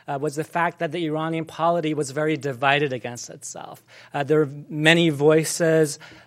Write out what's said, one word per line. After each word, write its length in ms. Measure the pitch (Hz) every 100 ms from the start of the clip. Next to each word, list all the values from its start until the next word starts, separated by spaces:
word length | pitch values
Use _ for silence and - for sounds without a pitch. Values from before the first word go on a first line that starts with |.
| -
uh, 100 | 143
was 180 | 151 139
the 60 |
fact 360 | 156 170 170 -
that 120 | 165
the 140 | 170
Iranian 400 | 160 156 160 165
polity 480 | 160 - 165 175 156
was 200 | 147 135
very 260 | 135 156 156
divided 560 | 139 120 139 143 147
against 340 | 127 123 120 -
itself. 560 | - - - - - _ - -
Uh, 100 | 143
there 160 | 135 156
are 80 | 143 147 147
many 400 | 151 156 170 170
voices 880 | 139 151 156 156 - 165 160 151 - - -